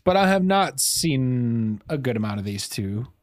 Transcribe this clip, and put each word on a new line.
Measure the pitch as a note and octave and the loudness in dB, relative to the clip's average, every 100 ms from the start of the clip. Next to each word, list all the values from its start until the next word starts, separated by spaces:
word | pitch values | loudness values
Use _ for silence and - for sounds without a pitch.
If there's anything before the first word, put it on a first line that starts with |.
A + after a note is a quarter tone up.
but | - F#3 | 2 4
I | F#3+ | 4
have | G3 | 4
not | F#3 G3 F#3 C3+ | 4 2 2 0
seen | - - E3 C3+ B2+ B2 A#2+ A#2 A2 G#2+ - | -2 0 0 0 0 0 0 0 0 -4 -4
a | D#3 | -4
good | B2+ A2 | -2 -2
amount | G#2+ G#2 | -2 -4
of | |
these | G2+ G2+ - | -4 -6 -6
two. | - G2 G#2 B2 - | -6 -4 -4 -8 -12